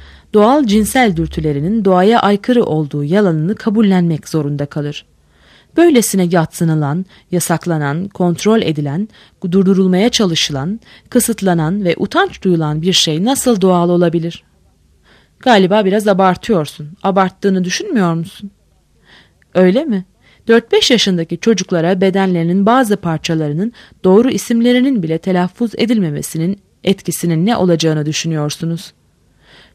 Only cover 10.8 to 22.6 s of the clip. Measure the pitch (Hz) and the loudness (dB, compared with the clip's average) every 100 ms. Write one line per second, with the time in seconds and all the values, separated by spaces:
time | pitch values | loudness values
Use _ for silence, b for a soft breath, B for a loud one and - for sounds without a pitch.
10.8 | b b b 247 233 220 190 170 156 202 | b b b -2 0 -2 0 0 0 -2
11.8 | 180 - 196 320 392 - 190 165 151 151 | -2 -2 -2 -2 -2 -2 -2 0 0 -2
12.8 | 175 170 165 156 220 269 262 202 190 175 | -2 0 0 -2 -2 0 0 2 2 2
13.8 | 175 175 175 170 165 - _ _ _ _ | 2 2 2 0 -4 -10 _ _ _ _
14.8 | _ _ b b b _ 262 208 180 208 | _ _ b b b _ 2 4 4 2
15.8 | 190 208 208 185 190 175 - 190 147 - | 2 0 2 2 2 0 0 -2 -2 -10
16.8 | 147 175 196 190 185 - 202 190 180 - | -16 -6 -2 0 0 0 -2 0 -2 -6
17.8 | 403 254 175 165 170 - 202 - _ _ | -4 0 0 -2 -6 -12 -18 -20 _ _
18.8 | _ _ b b b b _ 180 185 226 | _ _ b b b b _ 2 2 2
19.8 | 320 196 185 _ b b - 233 233 427 | -2 -4 -6 _ b b 0 2 2 0
20.8 | - 233 202 175 165 170 226 202 185 175 | 2 2 2 -2 -4 -2 0 0 0 0
21.8 | 165 190 190 190 190 175 170 190 | 0 2 0 2 0 0 0 2